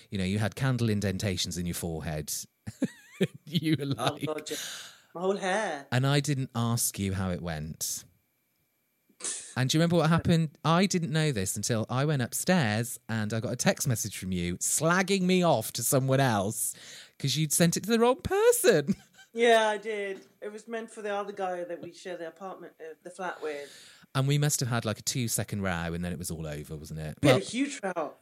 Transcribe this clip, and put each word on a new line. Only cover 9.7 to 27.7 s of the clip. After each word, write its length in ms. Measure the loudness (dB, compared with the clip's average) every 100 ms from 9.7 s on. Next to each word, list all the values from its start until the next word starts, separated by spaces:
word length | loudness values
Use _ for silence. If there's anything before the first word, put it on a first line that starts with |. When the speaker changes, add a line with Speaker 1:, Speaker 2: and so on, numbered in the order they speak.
| 4
Speaker 1:
you 40 |
remember 140 | 4 4
what 160 | 4
happened? 380 | 4 4 4 2 -2
I 220 | 2 4 4
didn't 260 | 2 0
know 200 | 0 2
this 240 | 0 -2 -2
until 320 | 0 0 0
I 160 | 0 2
went 160 | 0
upstairs 800 | 0 -2 2 4 4 2 -2 -6 -4
and 240 | -2 -2
I 60 | -2
got 120 | -2
a 20 | 0
text 320 | 0 0 0
message 280 | -2 -2 -6
from 160 | -4
you 260 | -2 -2 -2
slagging 640 | -2 2 2 2 2 2
me 200 | 4 4
off 300 | 4 4 0
to 80 | -4
someone 360 | 0 2 4 4
else 560 | 4 4 0 -2 -6 -8 -14 -18 -20 -6
'cause 180 | -2 0
you'd 160 | 0
sent 240 | 4 4 2
it 60 | 2
to 40 |
the 80 | 4
wrong 220 | 4 2
person. 760 | 0 4 6 6 6 6 4 -2
<laughs> 40 | -8 -20 -10
Speaker 2:
Yeah, 360 | 2 6 6 6
I 80 | 0
did. 440 | -4 -6 -6 -8 -14 _
It 100 | -12
was 160 | -12 -10
meant 220 | -8 -8
for 140 | -10
the 100 | -4
other 180 | -4 -4
guy 300 | -4 -4 -4
that 160 | -6 -8
we 100 | -12
share 240 | -14 -10 -10
the 100 | -10
apartment, 460 | -12 -14 -14 -16 -16
uh, 140 | -18 -16
the 80 | -16
flat 280 | -10 -8 -6
with. 260 | -6 -8 -10 -16 -20 -20 -6 -2
Speaker 1:
And 120 | 2
we 120 | 2
must 200 | 2 0
have 80 | -2
had, 140 | -2
like, 140 | -2 -4
a 60 |
two-second 580 | -4 -2 -2 -2 -4 -2
row 320 | -2 -2 -2
and 100 | -4
then 80 | -4
it 60 | -6
was 140 | -6
all 160 | -8 -8
over, 280 | -8 -10 -12
wasn't 260 | -10 -10
it? 160 | -10 2
Speaker 2:
We 60 | 4
had 60 | 4
a 40 |
Speaker 1:
Well 60 | 2
Speaker 2:
huge 320 | -4 -4